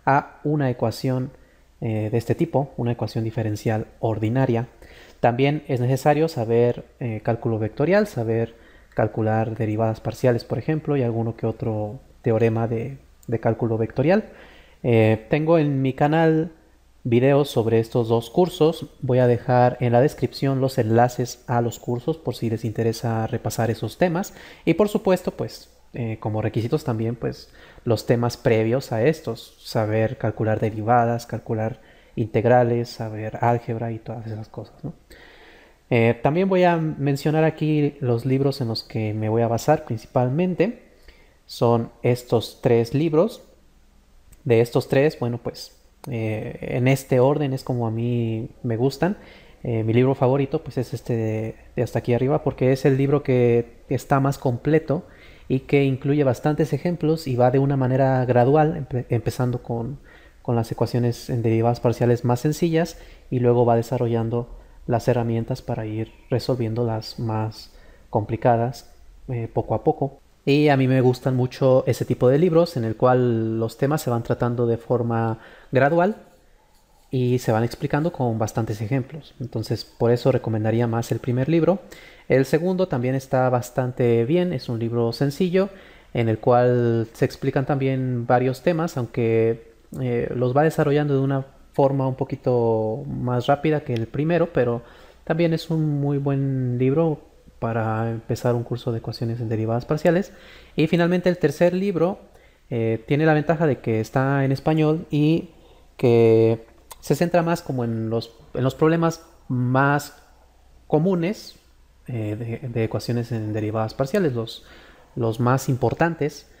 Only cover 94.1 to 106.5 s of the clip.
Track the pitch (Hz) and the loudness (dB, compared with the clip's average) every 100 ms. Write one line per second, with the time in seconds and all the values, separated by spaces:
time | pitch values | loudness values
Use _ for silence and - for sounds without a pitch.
94.1 | 131 156 170 170 - 120 117 - - - | -4 0 0 0 0 0 -2 -6 -20 -20
95.1 | - - 160 170 160 - 160 156 143 139 | -12 -4 0 0 0 -2 -2 0 0 0
96.1 | 143 139 139 139 131 127 123 131 143 165 | -2 0 0 0 -2 -2 0 2 2 0
97.1 | 147 - _ - - 117 113 110 110 113 | -2 -8 _ -20 -8 -4 -2 -2 -2 -2
98.1 | 113 - 117 123 120 117 120 - 113 - | -4 -6 -4 0 -2 -2 -6 -4 -6 -6
99.1 | - 117 117 113 110 110 117 - 151 180 | -6 -6 -4 -4 -2 -2 -2 -2 0 2
100.1 | 170 196 - - - - - 160 170 170 | 2 -2 -10 -20 -20 -8 -2 2 2 2
101.1 | 180 180 175 151 139 175 180 202 175 170 | 2 0 0 0 2 2 2 -2 0 0
102.1 | 208 - - - _ - 120 113 110 - | -2 -12 -20 -20 _ -8 -2 0 -2 -2
103.1 | 143 160 151 147 151 165 123 - 110 110 | 2 4 2 2 2 0 0 0 -2 0
104.1 | 135 135 139 135 135 - 160 151 160 - | 0 0 2 0 0 0 2 2 0 -2
105.1 | 147 151 165 - - - - - - 127 | 0 2 2 -2 -14 -20 -20 -20 -2 4
106.1 | 117 113 113 113 | 6 6 6 4